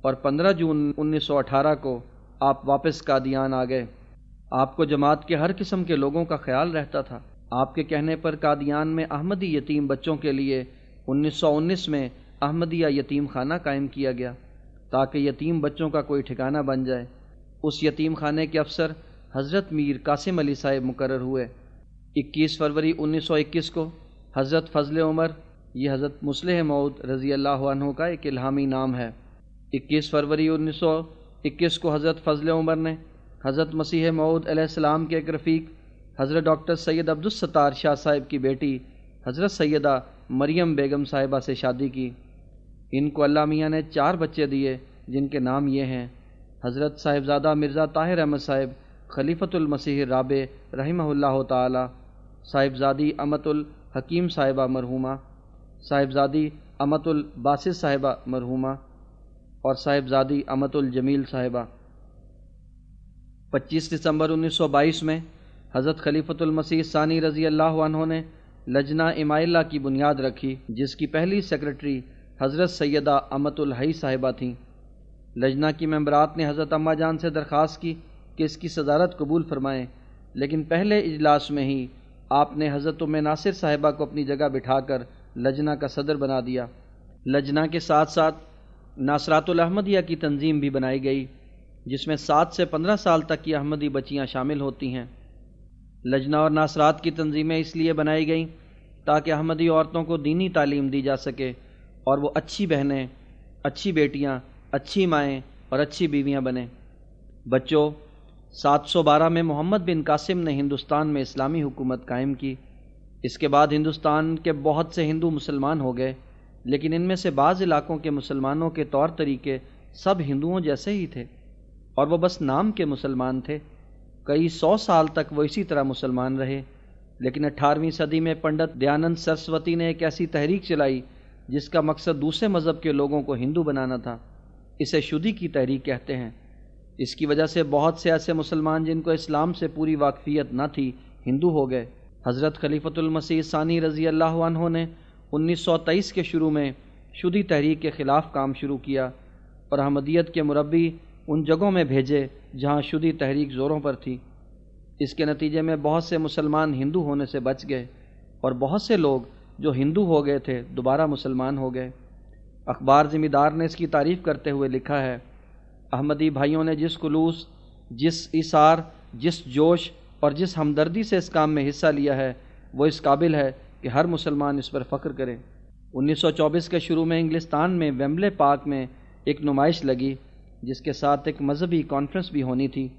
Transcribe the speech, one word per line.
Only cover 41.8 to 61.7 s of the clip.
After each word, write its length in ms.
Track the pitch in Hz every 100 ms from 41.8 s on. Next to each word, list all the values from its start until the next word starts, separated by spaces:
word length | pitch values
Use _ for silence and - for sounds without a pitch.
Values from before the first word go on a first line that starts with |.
| 139
کی۔ 200 | 131 127 123 - - - - - - -
ان 180 | 135 147
کو 140 | 147
اللہ 220 | 143 151
میاں 240 | 151 156 156
نے 120 | 156 156
چار 260 | 151 143
بچے 300 | 180 160 160
دیے، 320 | 143 135 135 127 - - -
جن 200 | 131 139
کے 120 | 143
نام 280 | 127 135 143
یہ 160 | 135
ہیں: 240 | 131 127 123 - - - - -
حضرت 340 | 123 127 147 147
صاحبزادہ 540 | 156 143 139 143 151
مرزا 320 | 151 147 143
طاہر 320 | 156 156 165 175
احمد 200 | 151 143
صاحب، 320 | 143 135 131 127 - - -
خلیفۃ 440 | - 139 165 185
المسیح 500 | 180 156 139 147 143
الرابع 720 | 131 131 131 139 135 - -
رحمہ 280 | 127 139 175
اللہ 400 | 156 143 143 135
تعالی، 420 | 131 127 127 127 127 - - - - - -
صاحبزادی 600 | 139 139 127 139 135 151 151
امت 300 | 147 151 156
الحکیم 840 | 151 151 - - 131 127 170 180
صاحبہ 380 | 165 135 135 131
مرحومہ، 480 | 131 123 131 131 135 - - - - - - -
صاحبزادی 600 | 143 135 135 139 151 151 151 - -
امت 280 | 143 151 156
الباسط 680 | 151 147 135 127 143 185
صاحبہ 380 | 175 151 139 139 -
مرحومہ 420 | 127 127 123 131 131 139 - - - - - - - -
اور 140 | 131
صاحبزادی 640 | 131 151 143 131 135 135 143 -
امت 280 | 131 139
الجمیل 480 | 147 135 127 131 139
صاحبہ۔ 400 | 127 131 127 120 117